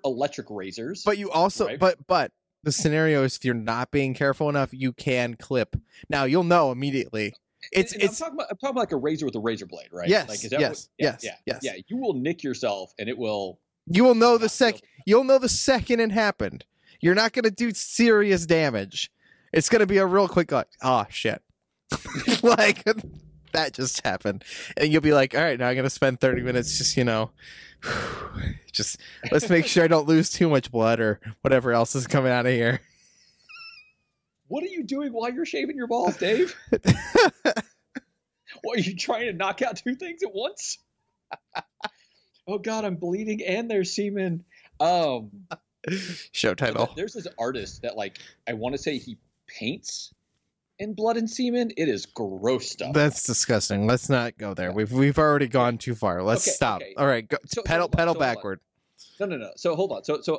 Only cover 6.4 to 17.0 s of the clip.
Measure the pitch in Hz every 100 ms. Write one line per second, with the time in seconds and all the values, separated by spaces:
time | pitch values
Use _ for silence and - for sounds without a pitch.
6.4 | 170 175 143 123 143 135 - 110 104 -
7.4 | _ _ - 185 185 - 196 214 320 294
8.4 | 220 196 277 254 214 143 143 156 143 110
9.4 | 113 107 90 80 62 87 87 202 123 104
10.4 | 113 135 135 - - - 143 - 107 -
11.4 | - 127 131 95 - 240 247 139 139 131
12.4 | 143 120 117 101 92 - 107 127 113 104
13.4 | 98 87 _ _ - 175 254 233 240 233
14.4 | 220 - 240 196 - - - 220 262 269
15.4 | 247 - - 254 - 233 220 208 208 -
16.4 | 98 - - _ _ _